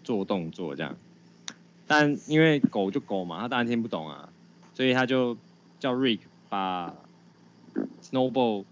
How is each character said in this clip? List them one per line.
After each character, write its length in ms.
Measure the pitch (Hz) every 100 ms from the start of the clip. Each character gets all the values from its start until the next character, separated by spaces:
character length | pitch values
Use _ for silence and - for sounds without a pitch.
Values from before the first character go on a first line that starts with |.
做 220 | - 110 95
动 240 | 98 80
作 260 | 90 82 71
这 60 |
样。 160 | 76 - - - - - - - - - -
但 280 | 151 147 139 -
因 120 | 156
为 220 | 160 147
狗 300 | - 113 98
就 100 | 110
狗 240 | 98 101
嘛， 160 | 87 82
它 80 | 117
当 120 | 123
然 60 | 117
听 160 | 117
不 60 | 110
懂 180 | 92 78
啊， 200 | 71 78 - - - -
所 100 | -
以 80 | 131
他 140 | 127 127
就 320 | 131 123 113 - - _ _
叫 140 | 135
Rick 240 | 123 131 104 - - -
把 440 | 101 95 90 85 - - - - - - - - - - -
Snowball 640 | - 131 131 123 120 104 95